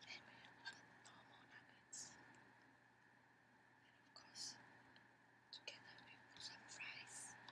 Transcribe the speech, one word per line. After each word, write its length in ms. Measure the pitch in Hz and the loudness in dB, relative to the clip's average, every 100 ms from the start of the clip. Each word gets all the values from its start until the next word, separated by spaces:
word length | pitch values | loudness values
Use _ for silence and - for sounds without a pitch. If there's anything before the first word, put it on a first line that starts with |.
And 160 | 807 - - | 4 2 2
we 80 | - | -4
have 320 | - - - - - - - | -4 2 2 2 -2 -6 -4
normal 320 | - - - - | -4 -6 -6 -4
nuggets. 640 | - - - - - - | -6 -6 -10 0 4 4
And 1800 | - - - - - - - - - - - - - - - - - - - | 2 -4 -6 -6 -8 -10 -12 -12 -12 -12 -12 -12 -12 -12 -12 -12 -12 -12 -12
of 60 | - | -8
course, 400 | - - - - - - - - - - - - - - | -6 -2 6 6 6 -2 -6 -6 -8 -8 -10 -12 -12 0
together 440 | - - - - - - - - - | 2 4 2 0 -4 -4 -6 -4 2
with 80 | |
some 200 | - - - | 2 2 0
fries. 500 | - - - - - - - - | 4 6 6 4 4 4 2 -2